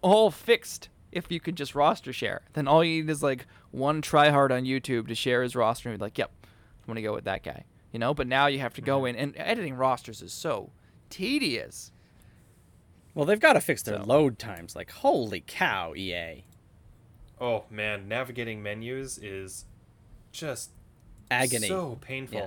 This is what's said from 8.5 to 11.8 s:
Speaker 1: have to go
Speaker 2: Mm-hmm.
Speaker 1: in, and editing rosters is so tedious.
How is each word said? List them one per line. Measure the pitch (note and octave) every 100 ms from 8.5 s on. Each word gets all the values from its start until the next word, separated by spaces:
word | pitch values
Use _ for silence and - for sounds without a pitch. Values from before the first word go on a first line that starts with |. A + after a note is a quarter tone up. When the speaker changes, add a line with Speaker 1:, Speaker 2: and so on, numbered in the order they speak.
| C3+
Speaker 1:
have | A#2+
to | -
go | B2 C#3
Speaker 2:
Mm-hmm. | B2+
Speaker 1:
in, | A#2
and | C#3 -
editing | D#3 A#3 D#3+ B2+
rosters | C3 B2 - G#2+
is | F2
so | - E3 G#2+ - - - - _
tedious. | - F#3+ D4 G3 A2+ A1+ -